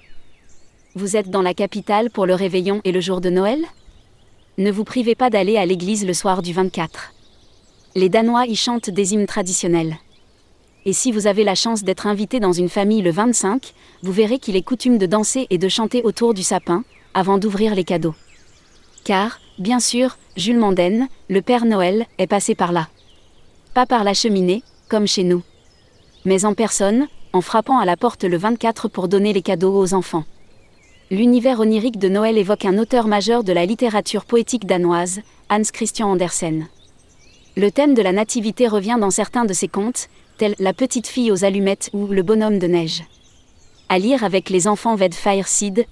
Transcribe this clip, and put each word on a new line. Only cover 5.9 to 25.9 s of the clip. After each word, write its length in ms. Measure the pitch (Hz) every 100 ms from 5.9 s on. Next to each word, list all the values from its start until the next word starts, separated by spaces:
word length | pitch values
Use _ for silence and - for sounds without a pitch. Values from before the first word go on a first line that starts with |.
| 214 196
le 60 |
soir 300 | 175 202 185
du 100 | 175
vingt-quatre. 600 | 170 185 - 160 - - - _ _ _ _ _ _ _ 190
Les 120 | 185
Danois 380 | 208 226 240 247
y 80 |
chantent 360 | 214 - 240 220
des 240 | 185 196
hymnes 120 | 214 202
traditionnels. 680 | - 185 185 190 170 160 160 - _ _ _ _ _ _ _ 196
Et 80 |
si 180 | 185 262
vous 140 | 214 208
avez 180 | 202
la 100 | 208
chance 300 | 185 233 226
d'être 220 | 190 185 208
invité 340 | 202 208 254
dans 140 | 202
une 160 | 175 175
famille 320 | 208 202 220
le 80 | 175
vingt-cinq, 640 | 165 226 233 196 240 - - - -
vous 100 | 180
verrez 260 | 185 214 262
qu'il 180 | - 190
est 60 |
coutume 340 | 185 247 254 240
de 80 |
danser 420 | 185 208 214 262 262
et 80 | 180
de 100 | 185
chanter 340 | - 220 247
autour 280 | 226 - 233
du 100 | 208
sapin, 420 | 175 185 - 175 240 - _
avant 240 | 190 185 196
d'ouvrir 380 | 208 190 220
les 100 | 202
cadeaux. 300 | 170 175 165 156 - - - _ _ - _ -
Car, 360 | - 190 208 - - -
bien 200 | 185 247
sûr, 380 | - 240 254 - _ 190
Jules 200 | 180 240
Manden, 480 | 208 190 180 220 262 - -
le 140 | 196
Père 240 | 180 247 233
Noël, 400 | 208 180 202 226 -
est 100 | 190
passé 280 | 202 -
par 180 | 220 180
là. 160 | 175 156 _ _ - _ - - _ _
Pas 100 | -
par 200 | 254 247
la 100 | 202
cheminée, 480 | 196 233 196 180 196 - _ _
comme 180 | 220 202
chez 160 | -
nous. 200 | 180 175 170 _ _ _ _